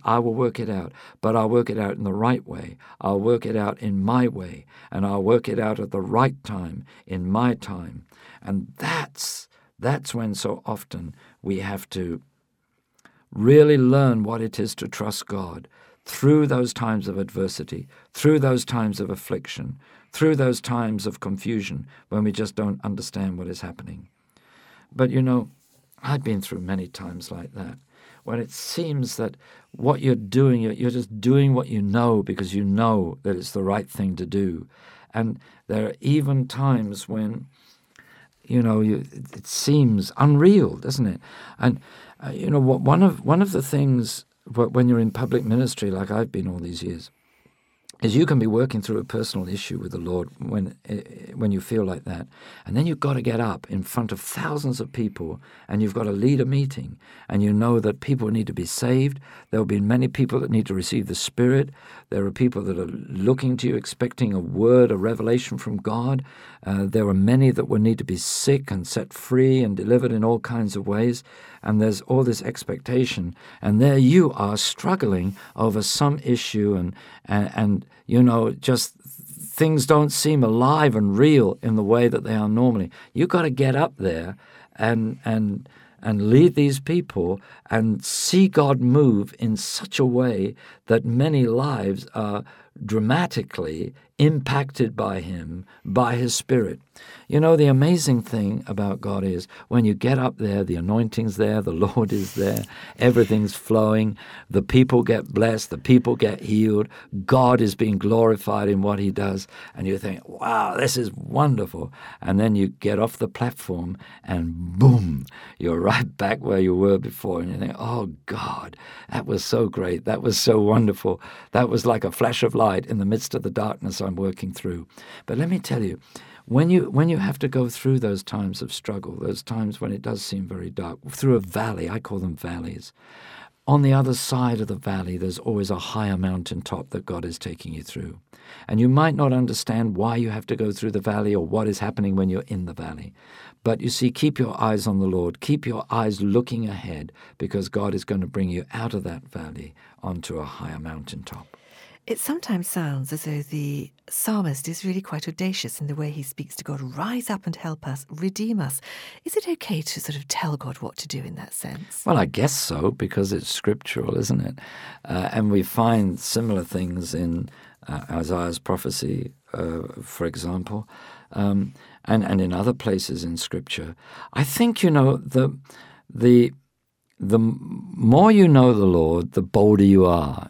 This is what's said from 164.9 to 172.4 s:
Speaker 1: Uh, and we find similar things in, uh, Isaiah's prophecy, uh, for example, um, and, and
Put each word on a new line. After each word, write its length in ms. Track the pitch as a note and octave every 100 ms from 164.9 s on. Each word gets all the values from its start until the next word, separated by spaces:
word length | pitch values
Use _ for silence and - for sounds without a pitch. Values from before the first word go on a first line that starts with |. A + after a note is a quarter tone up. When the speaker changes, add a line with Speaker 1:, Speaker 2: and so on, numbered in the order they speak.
| - -
Speaker 1:
Uh, 240 | F#2 F#2+
and 200 | A2+ G#2
we 100 | G2+
find 580 | F#2 - A2+ A2+ G2 -
similar 440 | - A2+ A2+ G2
things 500 | F2 F#2 F2 F2+ E2
in, 340 | E2 E2+ E2+ - - - _ -
uh, 180 | D2 -
Isaiah's 480 | E2 D#2+ F2+ F2 -
prophecy, 760 | - F#2 - - - - - _ _
uh, 280 | F2 E2+ E2 - -
for 240 | - - E2
example, 640 | D2+ E2+ F2+ F#2 G#2 - - - - _
um, 400 | - G2+ G2+ - - - - -
and, 180 | A2
and 180 | G2 G2